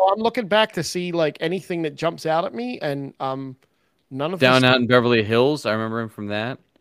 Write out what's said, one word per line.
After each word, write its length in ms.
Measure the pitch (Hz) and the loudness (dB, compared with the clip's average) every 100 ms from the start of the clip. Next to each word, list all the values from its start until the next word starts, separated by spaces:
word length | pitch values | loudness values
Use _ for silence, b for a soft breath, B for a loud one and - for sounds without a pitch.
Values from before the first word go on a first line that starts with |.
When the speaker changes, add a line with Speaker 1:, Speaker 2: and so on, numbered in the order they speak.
| 190 | 2
Speaker 1:
I'm 80 | 202 | 2
looking 260 | 226 247 190 | -2 -2 0
back 240 | 214 214 | 0 0
to 100 | 180 | -2
see, 300 | 147 180 180 | -6 -6 -4
like, 240 | 170 151 - | 0 -2 -2
anything 420 | 165 185 - 170 | -4 -4 -4 -4
that 120 | 156 | -4
jumps 320 | 143 165 165 160 | -4 -6 -4 -2
out 180 | 160 | -2
at 100 | 185 | -2
me, 240 | 233 247 247 | -6 -8 -6
and, 320 | 151 139 139 - | -6 -6 -8 -8
um, 360 | 135 135 135 127 _ _ _ _ - | -6 -6 -10 -14 _ _ _ _ -12
none 220 | 131 151 | -6 -4
of 80 | 180 | 2
Speaker 2:
Down 220 | 127 127 | 4 6
Speaker 1:
this 80 | 127 | 6
Speaker 2:
Out 60 | 127 | 4
in 100 | 117 | 6
Beverly 360 | 127 120 117 | 4 6 2
Hills. 420 | 104 117 127 151 113 | 4 4 2 0 -2
I 60 | |
remember 280 | 110 113 113 | -2 -2 -6
him 80 | 113 | -8
from 200 | - 104 | -10 -8
that. 300 | 104 113 - _ _ | -6 -6 -10 _ _